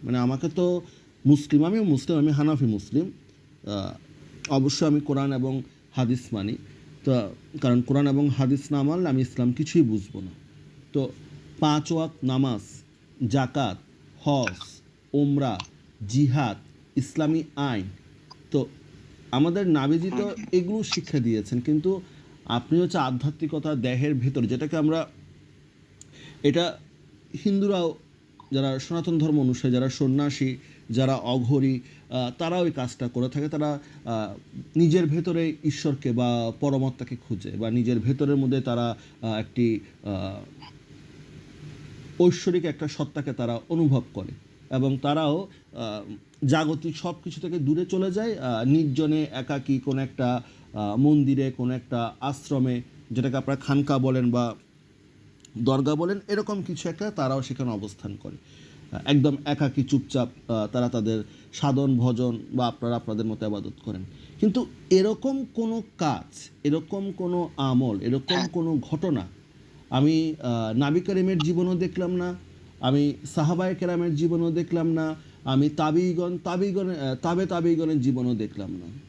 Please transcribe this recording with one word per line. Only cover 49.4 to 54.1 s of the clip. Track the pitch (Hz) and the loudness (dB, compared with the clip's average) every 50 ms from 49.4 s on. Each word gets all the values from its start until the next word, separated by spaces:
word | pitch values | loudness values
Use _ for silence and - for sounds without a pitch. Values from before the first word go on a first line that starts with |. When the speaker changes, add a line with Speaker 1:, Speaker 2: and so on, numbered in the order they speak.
| 127 - 147 139 131 - 139 131 | -6 -4 -6 -6 -2 -2 -2 -2
Speaker 1:
কোন | - 143 135 135 | 0 -2 -2 -2
একটা, | 135 127 - - 131 123 127 120 117 - - - - - - | -4 -6 -4 -2 -2 0 0 -2 -4 -10 -20 -20 -20 -14 -8
আহ, | 107 107 104 104 113 | -6 -4 -2 2 4
মন্দিরে, | 139 147 151 151 143 135 139 131 135 135 | 4 6 6 6 4 4 2 2 0 -2
কোন | 127 - 123 123 | -2 -4 -4 -4
একটা | 127 123 120 - 127 120 117 113 - - | -4 -4 -6 -4 -4 -4 -4 -4 -6 -8
আশ্রমে, | 127 139 139 135 - - 147 135 131 127 123 120 120 - - - - - | -8 -8 -8 -8 -6 -4 0 0 2 2 0 -2 -4 -10 -18 -20 -14 -6
যেটাকে | 117 120 127 135 123 135 | -4 -2 -2 -2 -2 -2
আপনারা | 131 - 139 135 - | -2 -2 -4 -4 -2
খানকা | - 143 139 139 143 143 131 | 0 0 0 2 2 0 2
বলেন | 127 131 | 2 2